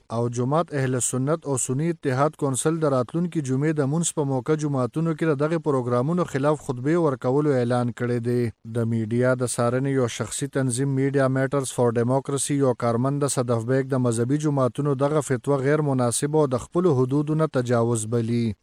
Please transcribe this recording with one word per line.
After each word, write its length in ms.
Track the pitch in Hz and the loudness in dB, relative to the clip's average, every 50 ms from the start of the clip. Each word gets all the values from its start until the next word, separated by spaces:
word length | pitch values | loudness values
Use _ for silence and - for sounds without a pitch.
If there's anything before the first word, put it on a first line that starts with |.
| _ - | _ -6
او 180 | 117 117 120 120 | -4 -2 -2 -2
جماعت 440 | 123 120 127 127 143 160 175 165 - | -2 -2 -2 0 0 0 0 0 -2
اهل 260 | 143 131 131 127 127 | -2 -2 0 0 -2
سنت 460 | 120 - - 127 131 139 160 170 - | -2 -2 -2 -2 -2 0 -2 -2 -2
او 120 | 139 139 123 | -4 -4 -2
سنی 320 | - - 131 135 156 170 | -2 -2 -2 -2 -2 -2
اتحاد 400 | 170 - - 147 127 127 143 156 | -2 -2 -2 -2 0 2 2 0
کونسل 500 | - - 156 143 131 123 - 160 160 165 | 0 0 -2 -2 -2 0 0 0 0 0
د 60 | 156 | 0
راتلونکي 560 | 147 135 127 123 - - 165 175 175 160 170 | 2 2 2 0 0 -2 -4 -4 -2 -2 -4
جمعې 240 | 147 127 131 131 143 | -2 -2 0 0 0
د 160 | 156 160 151 | 0 0 0
مونځ 320 | 143 131 143 170 170 - - | 0 0 0 0 -2 -2 -2
په 100 | - 147 | -2 -2
موقع 300 | 139 135 131 120 - 156 | 0 0 -2 0 0 -2
جماعتونو 600 | 151 147 151 143 131 127 117 - 151 165 165 160 | -2 0 -2 0 0 -2 -2 -2 -2 -2 -2 -2
کې 120 | 151 165 | 0 0
د 80 | 160 151 | 0 0
دغه 240 | 135 147 156 170 165 | 2 0 0 0 0
پروګرامونو 640 | 151 156 143 131 120 123 123 123 123 147 175 180 175 | 0 0 0 0 0 0 0 0 2 2 0 0 -2
خلاف 360 | 165 - 139 135 147 156 147 | -2 -2 -2 0 0 0 0
خطبې 360 | - - 135 123 123 143 160 | -2 -6 -6 -4 -2 0 0
ورکولو 580 | 175 170 151 131 120 - 127 127 143 147 151 139 | 2 2 0 0 0 0 0 2 2 2 2 2
اعلان 360 | 127 123 120 123 123 123 120 | 2 2 2 0 0 0 -2
کړی 300 | 110 - 127 120 123 123 | -2 -2 -2 -2 -2 -2
دی. 320 | 117 120 123 123 123 113 - _ - | -2 0 0 0 0 -2 -4 _ -12
د 120 | 113 113 120 | -8 -4 -2
میډیا 580 | 117 113 117 113 113 104 117 120 123 127 127 | -2 0 0 0 -2 0 0 2 2 2 2
د 100 | 127 127 | 0 0
څارنې 420 | 120 - - 120 120 120 127 135 139 | -2 -2 0 0 0 0 0 0 0
یو 200 | 139 135 127 113 | 0 2 0 0
شخصي 400 | - - 117 107 - - 143 139 | -2 -4 -8 -6 -6 -6 -6 -4
تنظیم 480 | - 143 135 131 117 117 135 139 135 | -2 -2 0 0 0 0 0 0 0
میډیا 320 | 131 135 139 135 139 135 131 | 0 0 2 2 2 2 2
میټرز 460 | 131 131 135 131 135 143 135 127 - | 2 0 0 0 0 -2 -2 -2 0
فار 160 | - 123 120 | 0 2 2
ډیموکراسي 680 | 113 120 117 120 127 135 131 - 139 135 - - 147 | 2 2 2 2 2 0 0 -2 -4 -4 -2 -2 0
یو 180 | 143 139 131 120 | 2 2 2 0
کارمند 500 | - 123 120 113 117 123 135 143 143 143 | 0 0 0 0 0 0 0 0 0 -2
صدف 420 | 139 - - 127 120 120 117 110 | -2 0 0 0 0 0 -2 0
بیگ 200 | 117 131 135 135 | 0 0 0 0
د 100 | 135 135 | 0 0
مذهبي 420 | 131 127 123 113 113 120 120 143 151 | 0 0 0 0 0 0 0 0 0
جماعتونو 580 | 151 156 143 139 131 123 - - 143 147 143 | 0 0 2 2 2 0 0 0 -2 0 0
دغه 240 | 127 139 143 151 156 | 0 0 0 0 0
فتوا 380 | 139 - 135 120 - 139 143 139 | 0 0 -2 -2 0 0 0 0
غیر 240 | 127 139 147 151 | 2 2 2 2
مناسبه 580 | 151 143 135 127 123 120 113 - - 143 147 156 | 2 2 2 2 2 2 0 0 -2 0 2 2
او 80 | 151 139 | 2 2
د 100 | 127 117 | 0 -2
خپلو 360 | - - - 175 180 185 147 | -4 -4 -2 0 2 4 4
حدودو 420 | 123 127 123 131 147 151 147 156 | 4 2 2 2 0 0 0 0
نه 120 | 156 160 151 | 0 0 0
تجاوز 580 | - 135 123 120 123 117 117 117 120 113 107 | 0 0 0 2 2 2 2 2 0 0 -2
بلي. 500 | 110 117 120 117 113 117 120 117 113 104 - | -2 -2 -2 0 0 0 0 0 0 -2 -4